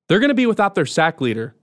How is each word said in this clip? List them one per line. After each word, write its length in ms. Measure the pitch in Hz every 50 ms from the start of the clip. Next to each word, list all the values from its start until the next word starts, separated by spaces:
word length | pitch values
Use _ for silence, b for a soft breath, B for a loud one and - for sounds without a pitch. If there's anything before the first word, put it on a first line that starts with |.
| _ -
they're 120 | 165 214
gonna 140 | 269 285 269
be 120 | 262 247
without 280 | 233 208 - 202 196 -
their 120 | 185 147
sack 340 | - - 165 160 165 160 -
leader, 360 | 135 120 107 113 113 117 - _